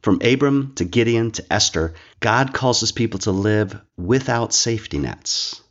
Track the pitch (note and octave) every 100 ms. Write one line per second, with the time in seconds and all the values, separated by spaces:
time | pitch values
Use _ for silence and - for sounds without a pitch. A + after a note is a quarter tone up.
0 | - F#2 A#2 B2+ C#3 C#3 C3+ - F2+ A#2+
1 | A#2 A#2 A2+ - - G#2 - - D#2+ E2
2 | - _ A2+ A#2 C3 - C3 A#2 G#2+ -
3 | A2+ G2 - F#2+ G#2 G#2+ G2+ G2+ _ -
4 | F2 C3 C3+ A#2 A2+ - A#2+ A2+ - C#2+
5 | B1+ - - - - - _